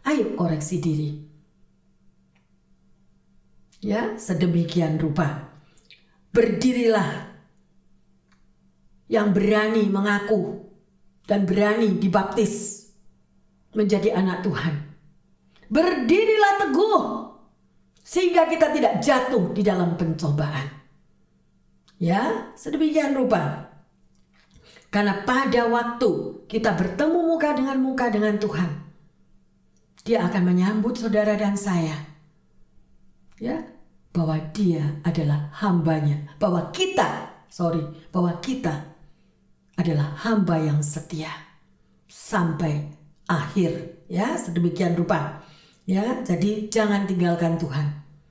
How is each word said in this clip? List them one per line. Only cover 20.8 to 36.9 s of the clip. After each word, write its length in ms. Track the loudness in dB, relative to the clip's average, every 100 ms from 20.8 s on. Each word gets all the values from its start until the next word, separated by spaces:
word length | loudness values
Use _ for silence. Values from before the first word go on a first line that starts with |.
| _ _ _ _ _ _ _ _ _ _ _ _
Ya, 480 | 0 0 0 -4 -8 -14
sedemikian 560 | -8 0 2 2 0
rupa. 560 | 0 2 2 0 -6 -12 -20 _ _ _ _ _ _ _ -20 -20 -20 _
Karena 320 | 0 0 -2
pada 400 | -2 0 2 2 2
waktu 720 | 0 -2 0 0 0 -6 -12
kita 320 | -6 -2 0 0
bertemu 560 | -2 0 0 2 0
muka 160 | 0 0 0
dengan 240 | 0 0
muka 320 | -2 0 0
dengan 240 | 0 0 0
Tuhan, 560 | -2 -2 -4 -6 -14 -20 _ _ _ _ _ _ _ _ _ -14
Dia 240 | -2 0 2
akan 240 | 2 2
menyambut 480 | 4 2 2 -2 -2
saudara 320 | 0 2 2
dan 240 | 2 0 0
saya. 400 | 0 0 0 -4 -12 -20 _ _ _ _ -20 -20 _ _ -20 _ -20 -10
Ya, 240 | -6 -6 -8 -20 -20 _ _
bahwa 240 | -2 0 -2 -4
Dia 480 | -2 0 2 -2 -2
adalah 480 | -2 0 0 0 -2 -4
hambanya, 720 | 0 2 2 2 0 -2 -6 -2
bahwa 320 | 0 0 -4
kita, 640 | -4 -2